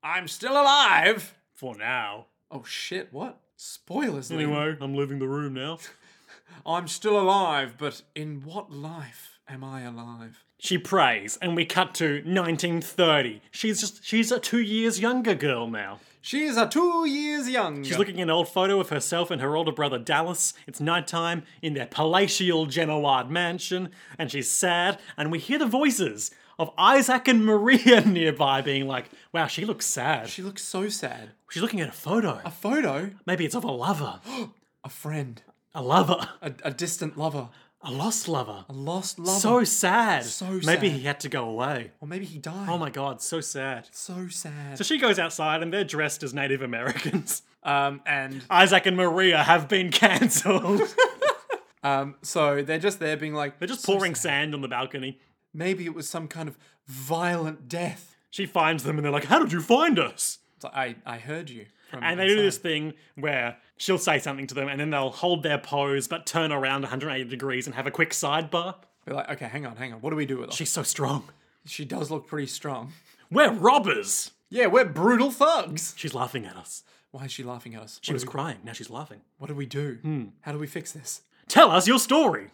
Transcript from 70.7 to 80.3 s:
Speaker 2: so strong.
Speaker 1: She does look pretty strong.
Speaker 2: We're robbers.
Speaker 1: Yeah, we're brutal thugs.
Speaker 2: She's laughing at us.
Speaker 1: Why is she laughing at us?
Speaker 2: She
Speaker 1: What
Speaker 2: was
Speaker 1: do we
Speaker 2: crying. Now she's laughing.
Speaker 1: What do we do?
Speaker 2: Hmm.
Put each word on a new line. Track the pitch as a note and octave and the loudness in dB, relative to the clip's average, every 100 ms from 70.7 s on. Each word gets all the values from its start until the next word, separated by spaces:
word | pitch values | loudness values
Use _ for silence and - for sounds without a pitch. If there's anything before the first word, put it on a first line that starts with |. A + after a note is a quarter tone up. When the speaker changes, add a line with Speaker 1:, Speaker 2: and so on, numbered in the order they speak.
Speaker 2:
so | - | -4
strong. | C#3+ - C3+ C#3+ - - _ _ - | -4 -2 -2 -2 -6 -20 _ _ -16
Speaker 1:
She | - D3 | -12 -10
does | - D3+ | -8 -6
look | D#3 - | -8 -8
pretty | D3+ C3+ | -8 -6
strong. | - D3+ C3 B2+ - _ _ _ | -8 -8 -10 -10 -18 _ _ _
Speaker 2:
We're | G3 D4+ | 4 6
robbers. | A3+ F#3+ C#4+ - B2 G2 - - _ _ | 6 6 6 4 -2 -2 -4 -4 _ _
Speaker 1:
Yeah, | G#3+ A#3 | 2 6
we're | G#3+ A#3 | 6 4
brutal | D#3 F#3 A#3+ C4+ | 4 4 6 4
thugs. | B3 D4 D#4+ F3+ D#3 - - | 4 4 4 0 -6 -10 -8
Speaker 2:
She's | D#3+ C3 | -10 -6
laughing | B2 C3+ G2 | -4 -6 -10
at | F#2 | -14
us. | - - _ _ _ | -16 -16 _ _ _
Speaker 1:
Why | C3+ C3+ | -14 -12
is | |
she | - | -10
laughing | B2 B2 A#2 A2+ | -12 -12 -14 -18
at | |
us? | G#2+ - | -18 -12
Speaker 2:
She | - | -6
Speaker 1:
What | C#3+ | -6
Speaker 2:
was | |
Speaker 1:
do | C3 | -4
we | |
Speaker 2:
crying. | C#3 D#3 G#2+ | -6 -6 -8
Now | G2 | -12
she's | A2+ G#2+ | -14 -12
laughing. | A#2 D3+ G#2 _ _ | -12 -14 -18 _ _
Speaker 1:
What | C#3 | -12
do | C#3+ | -10
we | C3+ | -8
do? | C#3 D3 A#2 | -6 -6 -6
Speaker 2:
Hmm. | D#3 D3+ G#2+ | -6 -6 -6